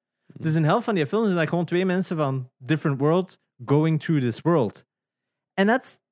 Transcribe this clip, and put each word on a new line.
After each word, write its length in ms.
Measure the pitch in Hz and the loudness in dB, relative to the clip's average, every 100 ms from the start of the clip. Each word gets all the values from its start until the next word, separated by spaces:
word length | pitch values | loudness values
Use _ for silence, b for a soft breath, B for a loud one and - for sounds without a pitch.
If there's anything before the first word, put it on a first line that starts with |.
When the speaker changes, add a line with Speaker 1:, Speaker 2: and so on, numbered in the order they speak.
| _ _ _ | _ _ _
Speaker 1:
Mhm. 160 | - | -8
Speaker 2:
Dus 120 | 160 | -2
een 100 | 156 | 0
helft 200 | 151 208 | 2 2
van 100 | 233 | 2
die 120 | 202 143 | -2 0
films 200 | 208 226 | 0 0
zijn 120 | 175 | 0
dat 100 | 151 | 0
gewoon 160 | 165 | -2
twee 200 | 175 175 190 | -2 0 0
mensen 300 | 180 185 165 | 0 -2 -2
van 340 | 143 131 127 _ | -2 -2 -8 _
different 400 | 123 151 156 135 | -4 -2 0 0
worlds 380 | 143 170 185 - _ - | 2 2 0 -8 _ -12
going 360 | 120 143 160 160 | 0 2 2 0
through 200 | - 160 | 0 0
this 160 | 123 113 | 0 -2
world. 440 | 156 170 107 - - _ _ _ _ _ _ | 0 2 0 -4 -20 _ _ _ _ _ _
And 140 | - 202 | 0 2
that's 300 | 247 - - _ | 2 -2 -14 _